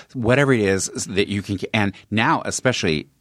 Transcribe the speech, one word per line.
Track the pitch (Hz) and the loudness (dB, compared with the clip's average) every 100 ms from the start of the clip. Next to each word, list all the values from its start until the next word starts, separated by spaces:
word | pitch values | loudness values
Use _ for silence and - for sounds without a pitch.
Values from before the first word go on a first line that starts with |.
| - | -12
whatever | 131 113 127 139 | -4 2 4 4
it | 123 | 4
is | 101 95 90 127 - | 2 0 -2 -8 -6
that | 92 101 | -2 0
you | 101 | -2
can. | - 98 101 | -4 -6 -2
And | 110 101 - - | 0 0 -4 -4
now, | 107 123 143 - | 0 2 0 -2
especially | - 131 123 95 76 - _ | -2 -2 0 0 0 -4 _